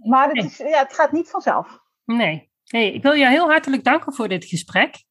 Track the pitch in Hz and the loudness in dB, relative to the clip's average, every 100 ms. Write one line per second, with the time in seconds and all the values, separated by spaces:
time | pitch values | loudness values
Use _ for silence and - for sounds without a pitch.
0 | 220 262 277 254 160 - 262 311 277 - | 0 2 2 0 -6 -8 -2 0 0 0
1 | 302 311 339 381 247 160 - - _ _ | 0 -2 -6 -6 -2 -2 -6 -14 _ _
2 | - 233 185 156 - _ - 233 208 - | -6 -2 -2 -4 -12 _ -6 -2 -2 0
3 | 269 294 262 294 339 311 294 269 247 311 | 0 4 4 4 2 2 0 -2 0 0
4 | 320 277 214 185 - 170 - 185 - - | -2 -8 -6 -6 -6 -10 -4 -2 -2 -6
5 | _ | _